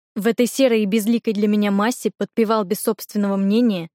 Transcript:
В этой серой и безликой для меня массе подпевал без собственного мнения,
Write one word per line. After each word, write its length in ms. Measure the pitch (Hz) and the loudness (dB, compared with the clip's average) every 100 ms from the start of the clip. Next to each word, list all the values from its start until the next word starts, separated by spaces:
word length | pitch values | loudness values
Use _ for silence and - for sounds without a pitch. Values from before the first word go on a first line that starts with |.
| _ | _
В 120 | 233 208 | -4 -2
этой 200 | 226 240 | 0 0
серой 360 | - 262 226 | 2 2 2
и 40 | 208 | 2
безликой 480 | 220 208 233 - | 0 0 0 0
для 120 | 208 208 | 0 0
меня 240 | 208 208 | 2 2
массе 400 | 196 214 - 214 - | 0 0 -2 -6 -6
подпевал 480 | 202 - 214 220 | -6 -2 0 0
без 160 | 185 - | 0 -2
собственного 560 | - 208 - 208 202 196 | -4 -6 -6 -4 -2 0
мнения, 520 | 196 220 240 185 165 | 0 2 2 0 -8